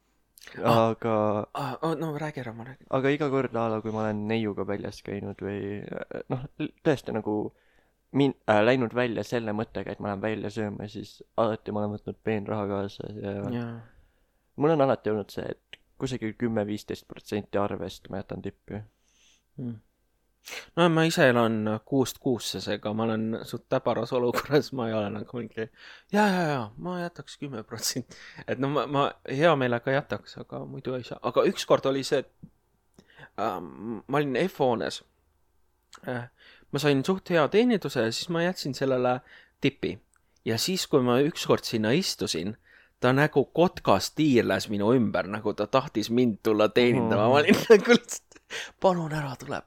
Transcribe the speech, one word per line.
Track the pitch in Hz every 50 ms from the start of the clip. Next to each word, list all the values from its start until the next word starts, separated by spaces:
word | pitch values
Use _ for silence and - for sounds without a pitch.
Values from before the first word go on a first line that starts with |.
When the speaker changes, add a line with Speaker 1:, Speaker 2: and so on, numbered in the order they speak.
| _ _ _ _ _ _ _ - - - - -
Speaker 1:
Ah. | - 117 117 113 113 113 113
Speaker 2:
Aga | - - 117 110 107 107 107 104 107 - -
Speaker 1:
Ah, | - - 139 131 131 -
oh, | - 165 165
no | 139 165 160 147
räägi | 143 156 151 147 139
ära, | 123 120 110
ma | 117 113
räägin. | 131 131 - -
Speaker 2:
aga | - - 135 127 135
iga | 143 147 156 143
kord, | 131 135 127 120 -
a | 117 117
la, | 113 110 110
kui | 107 110
ma | 107 110 110
olen | 107 107 104 104
neiuga | 104 110 113 110 104 98 98 98
väljas | 101 101 104 - - - - -
käinud | - 98 101 98 101 98 - 95
või... | 98 101 101 101 101 101 104 - - - - - - - - -
Noh, | - 131 127 131 - -
l-, | - 156 - - _ -
tõesti | 165 143 120 - -
nagu | 120 110 104 107 107 107 - - - _ _ _ _ _ _ _ _ _ _ _ -
min-, | 135 143 135 - - _
äh, | - 107 104 107
läinud | 117 131 131 123 110 110
välja | 120 123 120 107 104 104
selle | - - 120 113 110 104
mõttega, | 107 113 - - 101 95 -
et | 101 -
ma | 104 104 101
lähen | 98 101
välja | 110 107 107 104 104 101
sööma, | 113 107 104 101 - 101
siis | 104 - 107 104 - - - - - _
alati | - 117 110 107 - - 110 104
ma | 104 104
olen | 104 104
võtnud | 104 - - 104 -
peenraha | _ 110 110 107 101 107 107 107 101 98
kaasa | 101 98 98 101 - - - -
ja | 104 107 98 101 101 101 101 104
Speaker 1:
Jaa. | 120 120 120 117 117 117 113 - _ - _ _ _ _ _ _ _ _ _ _ _ -
Speaker 2:
mul | 139 156 165
on | 151 135
alati | 135 117 - - 107
olnud | 107 107 98 - -
see, | 95 - -
et | - - _ _ - - _ _ _
kusagil | - - - 131 113 110 110 104
kümme, | - 123 117 113 110 104
viisteist | 104 107 104 - - - - - -
protsenti | - - - - 104 104 98 - - 101
arvest | 101 104 101 - 85 95 - - - -
ma | - 95
jätan | 98 - - 95 95
tippi. | 98 - _ _ - 95 104 107 - _ _ _ _ _ _ _ _ _ _ _ _ _
Speaker 1:
Mm. | 147 131 120 117 110 - _ _ _ _ _ _ _ _ _ _ _ _ - - - - - _
No | 165 170 175
ma | 160 160 160
ise | 165 165 180 156
elan | 131 120 120 117 110 113 107 107 107 107 107
kuust | - - 143 135 123 - - - -
kuusse, | 143 123 107 - - - 95 90
seega | 101 104 101 - 107 107
ma | 110 113
olen | 113 110 110 110 110 113 -
suht | - - - 117 -
täbaras | _ 135 131 - 123 113 113 113 - 135
olukorras, | 123 123 123 120 123 - - 139 151 143 - 135
ma | 131 117
ei | 113 110
ole | 110 104 101
nagu | 104 104 107 - - 120
mingi, | 113 110 - 113 110 110 - - - - - - _ _
"Jaa, | - 208 214 208
jaa, | 185 180 175
jaa, | 151 147 131 113 104 113
ma | - - 180 180 180
jätaks | 175 170 - - - - - -
kümme | 143 139 135 110 107
protsenti." | - 117 110 - - - 131 123 - - - - - - - -
Et | - 120 123
no | 131 139
ma, | 151 139 113
ma | 131 147 139 143 113 - - -
hea | - 131 135 156 170 156
meelega | 139 131 123 120 117 - 139
jätaks, | 135 139 - - - 104 - - - -
aga | 117 - 131 131 143
muidu | 143 135 135 - 127 131
ei | 127 120
saa. | - - - -
Aga | 123 - 139 120
ükskord | 165 196 - - - 151 127 - 135
oli | 135 139 127
see, | - 151 135
et, | 123 - _ _ - - _ _ _ _ _ _ _ _ _ - _ _ _ - - - _
ähm, | - 101 113 95 90 87 78 65 67 98 117 113 101 -
ma | - 135 147
olin | 151 143 127
F-hoones. | 113 165 185 - - 147 127 117 107 78 67 - - - _ _ _ _ _ _ _ _ _ _ _ _ _ _ _ _ _ - - -
Äh, | 135 127 120 120 - _ _ _ - - _ _ _
ma | - 143
sain | 143 147 143 135 135
suht | - 190 190 - -
hea | 180 165 147 127
teeninduse | - 208 247 247 233 180 - 143 - 131 110
ja | 113 117
siis | - - -
ma | 175 170 170
jätsin | 180 180 - - 151 127
sellele | - 143 135 131 127 127 123 127 127 - - - - - _ _ _
tipi. | - 139 - - - - - - - _ _ _ _ _ _ _ _
Ja | - 113 110
siis, | - - 190 185 -
kui | - - 139 127
ma | 123 120 123
ükskord | 143 151 - - - - 131 104 -
sinna | - - 110 107 107
istusin, | 123 170 190 - - - - - - 80 82 101 110 - _ _ _ - _ _ _ _ -
ta | 123 131
nagu | 135 147 151 - 147 123 - -
kotkas | 160 170 180 - - - - 107 92 - - - -
tiirles | 156 151 127 113 101 101 95 95 - 98
minu | 107 101 101 107 127 135
ümber, | 113 - - 107 - 92
nagu | 104 107 104 104 98
ta | - 104
tahtis | - - 131 127 156 - 110 101 110
mind | 113 120 127 120 101 - -
tulla | 113 107 104 107 104
teenindama. | - 123 123 123 117 131 117 113 104 101 107 117
Speaker 2:
Mhm. |
Speaker 1:
Ma | 131 143
olin | 151 180 202 - - -
nagu | 226 202 - 233 240
lihtsalt, | 226 - - - - - _ _ - _ _ - - - - - _
"Palun | - 190 180 175 165 156 151
ära | 156 147 139 131 -
tule, | - - 123 78 -